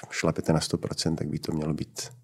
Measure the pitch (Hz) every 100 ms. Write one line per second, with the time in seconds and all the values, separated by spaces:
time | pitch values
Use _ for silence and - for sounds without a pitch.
0 | - - 82 80 - 78 - - - -
1 | 82 80 76 80 - 78 78 76 - -
2 | - -